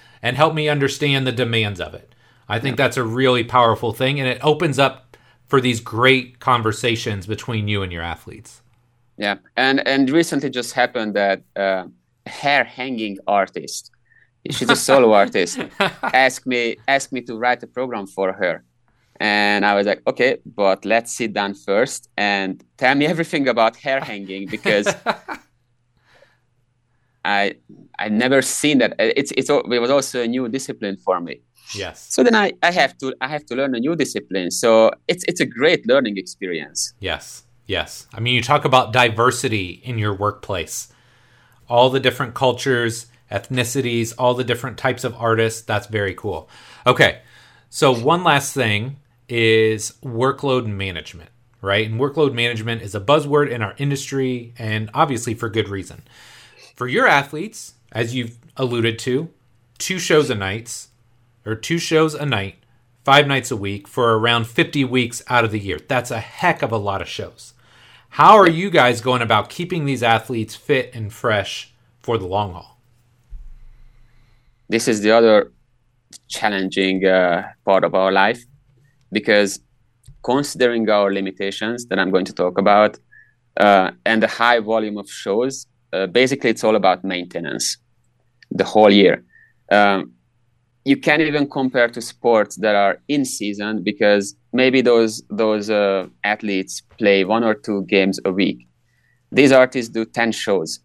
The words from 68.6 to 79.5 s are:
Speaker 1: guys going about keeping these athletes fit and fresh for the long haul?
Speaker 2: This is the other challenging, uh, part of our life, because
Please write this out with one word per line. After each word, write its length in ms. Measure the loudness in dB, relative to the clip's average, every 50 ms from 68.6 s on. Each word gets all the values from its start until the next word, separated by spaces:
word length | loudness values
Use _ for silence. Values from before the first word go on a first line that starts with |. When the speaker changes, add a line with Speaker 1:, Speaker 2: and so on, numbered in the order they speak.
| -4 0
Speaker 1:
guys 320 | 4 4 4 4 2 0
going 220 | 0 -2 0 0 2
about 260 | 2 2 2 2 -2
keeping 360 | -8 -10 -8 -6 -4 -4 -2
these 180 | -2 -2 0 2
athletes 520 | 2 2 2 2 -4 -6 -6 -6 -8 -10
fit 380 | -18 _ 0 0 0 0 -4 -8
and 180 | -12 -12 -12
fresh 640 | -12 -4 -2 0 0 0 -2 -4 -10 -12 -14 _ _ _ _ _ _ _
for 180 | _ -4 -4 -4
the 80 | -2
long 260 | -2 -2 -2 -2 -4 -8
haul? 240 | -14 -18 _ _ _ _ _ _ _ _ _ _ _ _ _ -18 -16 -16 -16 -18 -20 -20 -20 -20 -20 -20 -20 _ _ _ _ _ _ _ _ _ _ _ _ _ _ _ _
Speaker 2:
This 180 | -2 0 0
is 140 | 0 -2 2
the 100 | 2 4
other 400 | 6 6 8 8 6 6 4 2 _ _ _ _ _ _ _ _ _ _ _ _ -20 -20 _ _
challenging, 760 | -8 -4 -2 -2 -2 -2 -4 -2 -2 0 0 0 0 0 2
uh, 380 | 2 4 4 4 2 0 -2 -4 -8 -16 _ _
part 180 | 2 2 2 2
of 120 | 2 0
our 160 | 2 0 2
life, 320 | 4 4 2 2 0 -4 -10 _ _ _ _ _ _ _ _ _ _ _ _ _
because 480 | -6 -4 0 2 4 4 4 2